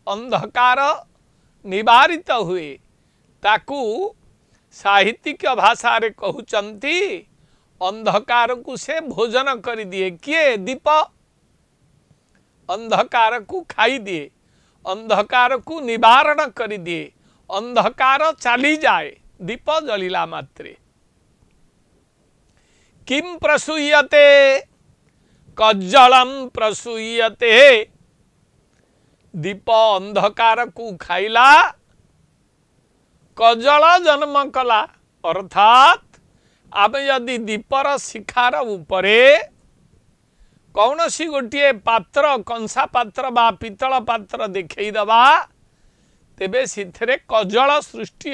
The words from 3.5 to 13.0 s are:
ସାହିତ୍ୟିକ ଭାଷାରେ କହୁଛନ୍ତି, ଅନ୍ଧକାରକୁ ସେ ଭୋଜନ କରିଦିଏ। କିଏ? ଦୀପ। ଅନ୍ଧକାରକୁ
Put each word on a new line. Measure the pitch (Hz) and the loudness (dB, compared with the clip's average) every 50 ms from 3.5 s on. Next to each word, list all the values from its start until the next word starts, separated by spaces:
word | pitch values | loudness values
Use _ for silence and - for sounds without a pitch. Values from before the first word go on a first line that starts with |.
| 214 208 - - 277 285 262 214 214 - 370 427 - _ _ _ _ _ _ _ _ _ _ _ | 0 0 -2 -6 -10 -8 -6 -6 -6 -6 -8 -10 -12 _ _ _ _ _ _ _ _ _ _ _
ସାହିତ୍ୟିକ | _ - - 202 202 202 190 202 233 - _ 302 294 - - 302 262 | _ -6 -2 2 4 4 4 2 -2 -6 _ -12 -12 -6 -4 -4 -2
ଭାଷାରେ | 214 180 208 240 233 - 240 233 226 226 220 | 0 0 0 0 -2 -2 -2 -2 -2 -2 -4
କହୁଛନ୍ତି, | 202 - - 196 160 - 220 - - 214 202 208 220 202 196 285 320 359 403 381 226 - - _ _ _ _ _ _ _ _ _ _ _ | -8 -8 -8 -8 -8 -10 -12 -8 -6 -6 -6 -8 -12 -12 -8 -6 -4 -4 -4 -6 -8 -12 -16 _ _ _ _ _ _ _ _ _ _ _
ଅନ୍ଧକାରକୁ | 185 180 202 220 226 208 180 208 214 - 247 240 240 233 247 240 240 - 262 - | -8 -8 -8 -6 -4 -4 -2 -2 -2 -2 0 0 0 0 -4 -8 -10 -14 -14 -14
ସେ | - - 294 320 | -10 -8 -8 -8
ଭୋଜନ | 320 285 220 160 220 240 214 247 269 277 269 | -8 -8 -6 -6 -6 -2 -2 -2 -2 -2 -4
କରିଦିଏ। | 240 185 247 233 220 214 185 180 196 190 190 | -6 -8 -10 -10 -10 -10 -10 -8 -6 -6 -6
କିଏ? | 175 165 - 277 302 330 311 285 240 208 | -8 -10 -10 -6 -2 0 0 0 0 -2
ଦୀପ। | 185 196 262 254 - 302 302 311 311 - _ _ _ _ _ _ _ _ _ _ _ _ _ _ _ _ _ _ _ _ _ _ _ _ _ _ _ _ _ _ _ - | -6 -8 -10 -6 -2 0 0 0 0 -2 _ _ _ _ _ _ _ _ _ _ _ _ _ _ _ _ _ _ _ _ _ _ _ _ _ _ _ _ _ _ _ -10
ଅନ୍ଧକାରକୁ | 175 208 233 226 214 185 | -10 -10 -6 -2 -2 -2